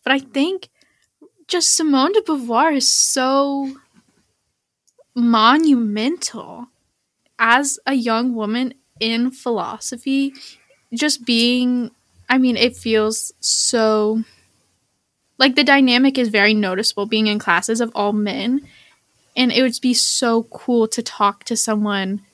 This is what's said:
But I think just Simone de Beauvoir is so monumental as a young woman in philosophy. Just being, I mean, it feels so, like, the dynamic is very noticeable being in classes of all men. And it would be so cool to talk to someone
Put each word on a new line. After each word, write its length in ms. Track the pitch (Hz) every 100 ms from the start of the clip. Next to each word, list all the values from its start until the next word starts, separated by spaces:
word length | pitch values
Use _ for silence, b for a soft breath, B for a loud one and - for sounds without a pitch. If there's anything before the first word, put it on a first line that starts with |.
But 80 | -
I 60 | 269
think 500 | 269 269 311 381 - _ _ _ _ _ 302 _ 311
just 260 | 359 330 -
Simone 360 | 320 277 285
de 80 | 427
Beauvoir 540 | 427 294 240 233 320 277
is 160 | -
so 800 | - - 269 254 269 277 277 269 269 _ _ _ _ _ _ _ _ _ _ _ _ _
monumental 1500 | 247 240 233 220 294 320 262 220 208 240 339 - 226 - 175 240 _ _ _ _ _ _ -
as 400 | 226 247 277 - -
a 80 |
young 400 | 269 233 226 254
woman 400 | 226 214 226 254 - _ _
in 300 | 226 226 247
philosophy. 1040 | 262 254 226 170 220 - 240 - 269 277 269 B B B B _
Just 320 | 233 294 -
being, 680 | 240 233 240 247 247 247 240 _ _ _ -
I 100 | 262
mean, 180 | 254 233
it 200 | 240 262
feels 560 | 226 220 214 220 - _
so, 840 | - - - 233 220 214 214 220 226 b b b _ _ _ _ _ _ _ _
like, 160 | 269 262
the 80 |
dynamic 540 | 285 277 262 247 269 269
is 100 | 233
very 260 | 208 202
noticeable 520 | 214 190 185 220 - 202
being 200 | 214 214
in 120 | 208
classes 420 | - 170 - 226
of 120 | 233
all 180 | - 202
men. 540 | 208 208 185 202 269 285 b b b _ _ _ -
And 160 | 247
it 100 | 233
would 160 | 254 233
be 140 | 254
so 500 | 233 - - 240 226
cool 440 | 226 - - 240 220
to 140 | -
talk 420 | 226 - 202 202
to 120 | - 226
someone 680 | - 214 208 202 190 202 _